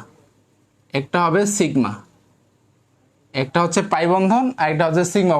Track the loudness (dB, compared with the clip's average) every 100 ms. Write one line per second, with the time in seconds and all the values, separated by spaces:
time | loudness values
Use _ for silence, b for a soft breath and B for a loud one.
0 | -12 _ _ _ _ _ _ _ _ -8
1 | -4 0 2 2 0 0 0 0 -2 -4
2 | -14 _ _ _ _ _ _ _ _ _
3 | _ _ _ -6 -2 0 0 0 -2 0
4 | 2 2 2 2 0 -2 -2 0 0 0
5 | 0 0 2